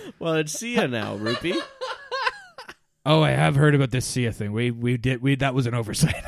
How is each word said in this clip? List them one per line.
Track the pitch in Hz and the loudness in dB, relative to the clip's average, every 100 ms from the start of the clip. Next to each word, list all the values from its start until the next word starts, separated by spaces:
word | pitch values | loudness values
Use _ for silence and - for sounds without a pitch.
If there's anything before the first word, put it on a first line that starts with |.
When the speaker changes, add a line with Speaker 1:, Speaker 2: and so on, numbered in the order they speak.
| 403 | -16
Speaker 1:
<laughs> | - | -8
Well, | 165 160 | -2 0
it's | 156 | -2
Sia | - 233 240 160 | -4 -2 0 0
now, | 120 104 104 | -2 -4 -4
Rupee. | 110 120 165 320 - | -4 -2 -2 -4 -6
<laughs> | - 508 - - 523 508 784 740 640 440 - _ _ 143 | -10 -10 -10 -8 -4 -4 -6 -20 -20 -18 -20 _ _ 2
Speaker 2:
Oh, | 156 | 4
I | 151 | 4
have | 131 156 143 | 4 2 6
heard | 151 143 | 6 4
about | 135 | 2
this | 131 - | 0 -2
Sia | 127 117 | -2 -2
thing. | 104 104 | -2 -4
We, | 107 123 | -2 -2
we | 117 120 123 | 0 0 0
did, | 127 127 | 0 0
we, | 131 135 | 2 2
that | 139 | 2
was | 131 120 | 0 0
an | |
oversight. | 120 110 - 151 - | -2 -2 2 2 0